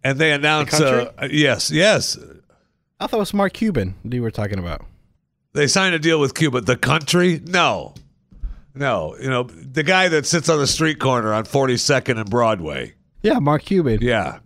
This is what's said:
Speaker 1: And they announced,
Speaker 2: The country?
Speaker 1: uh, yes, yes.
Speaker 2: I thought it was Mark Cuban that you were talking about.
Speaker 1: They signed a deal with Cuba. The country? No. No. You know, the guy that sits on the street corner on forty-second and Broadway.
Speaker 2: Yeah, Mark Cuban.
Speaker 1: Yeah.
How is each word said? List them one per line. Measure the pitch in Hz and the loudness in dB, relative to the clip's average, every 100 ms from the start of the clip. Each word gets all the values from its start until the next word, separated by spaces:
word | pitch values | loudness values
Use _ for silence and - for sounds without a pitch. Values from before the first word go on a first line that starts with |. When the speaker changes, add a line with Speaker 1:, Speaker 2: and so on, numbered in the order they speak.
Speaker 1:
And | 139 135 | -2 2
they | 160 | 2
announced, | 143 151 156 143 151 | 2 2 0 0 2
Speaker 2:
The | 143 127 123 | 2 2 -2
country? | - | -8
Speaker 1:
uh, | 139 | -2
yes, | 151 143 113 - | 2 2 2 0
yes. | 151 202 165 - - - 76 _ _ _ _ _ _ | 2 4 2 -2 -8 -12 -20 _ _ _ _ _ _
Speaker 2:
I | 202 | -4
thought | 233 | -2
it | |
was | 196 | -2
Mark | 202 196 | 0 -2
Cuban | - 226 147 95 - | 0 -2 0 -4 -6
that | 110 123 | -6 -4
you | |
were | 113 | -4
talking | 110 101 98 | -4 -4 -4
about. | 85 73 - - _ _ _ _ _ | -6 -10 -12 -20 _ _ _ _ _
Speaker 1:
They | - 147 | 0 2
signed | 196 190 165 | 4 2 2
a | |
deal | 160 160 | 2 2
with | 139 - | 0 2
Cuba. | 156 123 | 0 0
The | 107 123 | 0 0
country? | - 156 143 175 180 165 165 | 2 0 2 2 2 0 -2
No. | 180 151 98 58 - - _ _ - - - - 135 | 0 2 0 -6 -16 -20 _ _ -12 -12 -12 -18 -6
No. | 139 104 78 - | -2 -2 -4 -6
You | 135 | -4
know, | 127 | -4
the | 123 82 135 135 | -4 -12 -8 -4
guy | 151 185 185 | 0 2 2
that | 160 - | 0 0
sits | 170 160 | 0 2
on | 151 | 2
the | 139 | 0
street | - 160 147 | 0 -2 0
corner | 131 123 107 | 0 0 0
on | 107 110 | -2 0
forty-second | 139 135 120 - 135 - 113 | 0 0 0 2 0 0 -4
and | 101 | -2
Broadway. | 120 113 104 78 69 58 _ _ - | 2 2 0 -4 -8 -10 _ _ -4
Speaker 2:
Yeah, | 214 254 | 0 0
Mark | 143 147 | 0 0
Cuban. | - 196 147 107 | 0 0 2 2
Speaker 1:
Yeah. | 120 113 73 - | 2 0 -2 -8